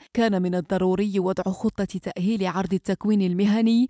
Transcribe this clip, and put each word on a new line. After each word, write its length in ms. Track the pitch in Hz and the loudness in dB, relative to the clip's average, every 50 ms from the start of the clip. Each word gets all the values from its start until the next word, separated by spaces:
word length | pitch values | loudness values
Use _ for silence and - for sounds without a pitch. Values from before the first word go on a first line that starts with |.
| - - - | -6 -6 -2
كان 280 | 240 233 226 202 185 | 0 0 2 2 0
من 140 | 180 180 180 | 0 0 -2
الضروري 640 | 180 170 - 196 185 185 185 185 185 208 208 196 196 | -4 -4 -2 -2 0 2 2 2 0 0 0 0 0
وضع 240 | 180 190 190 - 185 | 0 0 -2 -2 -4
خطة 420 | 190 190 - - 220 - - 196 | -4 -4 -2 -2 -4 -2 -2 -4
تأهيل 640 | 185 - 185 - 196 - 202 175 202 226 208 190 185 | -4 -6 -8 -8 -8 -6 -4 -2 -2 0 0 -2 -2
عرض 260 | 165 185 190 175 190 | -2 -2 -2 -2 -2
التكوين 480 | 185 - - 190 - - 202 214 202 | -2 -2 -2 -4 -2 0 0 2 2
المهني 680 | 190 180 175 180 202 208 208 226 226 226 226 233 254 254 | 2 0 0 2 2 2 2 4 4 4 4 4 2 0